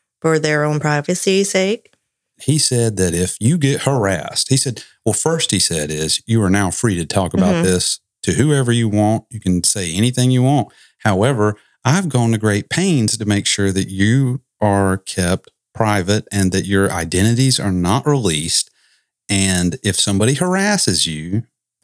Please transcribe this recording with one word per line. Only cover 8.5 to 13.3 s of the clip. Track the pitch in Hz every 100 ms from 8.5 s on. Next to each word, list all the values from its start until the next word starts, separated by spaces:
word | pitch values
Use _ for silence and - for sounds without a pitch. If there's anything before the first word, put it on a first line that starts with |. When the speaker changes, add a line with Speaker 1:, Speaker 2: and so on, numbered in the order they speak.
| 143 120
Speaker 2:
you | 117 110
want. | 104 107 110 -
You | 113
can | 95 90
say | - 104 87
anything | 87 123 123 127
you | 127
want. | 131 143 - _ _ _
However, | 107 95 123 120 107 104 _ _
I've | 127 180 175
gone | 127 117
to | 107
great | 107 101 -
pains | - 190 143 107 -
to |
make | 104